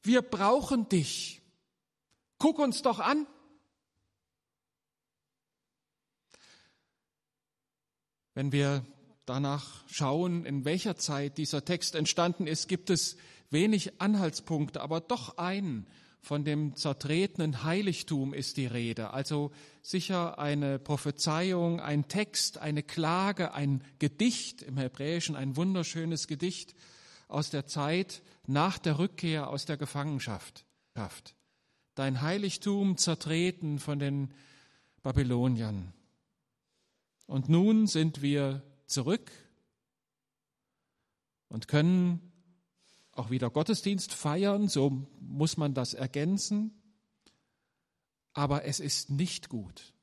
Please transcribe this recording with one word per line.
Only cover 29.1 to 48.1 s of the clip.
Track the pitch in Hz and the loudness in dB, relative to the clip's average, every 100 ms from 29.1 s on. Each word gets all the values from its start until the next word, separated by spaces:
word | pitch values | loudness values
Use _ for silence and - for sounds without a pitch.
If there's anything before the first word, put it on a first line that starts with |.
| - 170 156 139 | -2 -2 -2 -2
aus | 139 - | -6 -4
der | 147 | -6
Gefangenschaft. | 147 143 143 139 - 98 - - _ _ _ - 98 - - _ _ _ _ _ _ | -4 -4 -2 -4 -4 -8 -10 -20 _ _ _ -8 -8 -10 -20 _ _ _ _ _ _
Dein | - 135 127 | -4 -2 0
Heiligtum | 147 196 202 - 208 202 196 185 | 0 -2 -2 -4 -2 2 2 2
zertreten | - 160 151 160 180 180 156 147 | 0 0 -2 0 0 -2 -4 -4
von | 139 143 | -4 -2
den | 143 139 135 - - - _ _ _ _ | 0 -2 -4 -8 -20 -20 _ _ _ _
Babyloniern. | - 127 131 123 127 120 113 101 92 87 _ _ _ _ _ _ _ _ _ _ _ _ - | 0 2 4 4 2 2 -2 -4 -8 -14 _ _ _ _ _ _ _ _ _ _ _ _ -6
Und | 135 131 | -4 4
nun | 165 202 220 214 | 6 8 6 6
sind | 160 160 139 | 4 2 2
wir | 143 143 139 135 - _ _ | 0 2 0 -2 -8 _ _
zurück | 143 131 214 - - - _ _ _ _ _ _ _ _ _ _ _ _ _ _ _ _ _ _ _ _ | -2 0 0 -2 -20 -20 _ _ _ _ _ _ _ _ _ _ _ _ _ _ _ _ _ _ _ _
und | 110 - | -12 0
können | 147 160 185 180 170 - _ _ _ _ _ _ _ _ | 4 6 6 4 0 -6 _ _ _ _ _ _ _ _
auch | - 110 | -10 -4
wieder | 127 123 | -2 0
Gottesdienst | 147 160 220 196 196 - | 0 0 0 0 -2 -4
feiern, | - 151 156 196 202 208 | -6 -2 0 2 2 2
so | 147 139 135 139 - | 4 2 2 -6 -14
muss | - 139 156 - | -10 0 0 2
man | 147 | -2
das | 135 123 | 0 -4
ergänzen. | - 131 143 156 196 - 208 214 - _ _ _ _ - _ _ _ _ _ _ _ _ | -4 -4 -2 0 0 0 -2 -2 -6 _ _ _ _ -20 _ _ _ _ _ _ _ _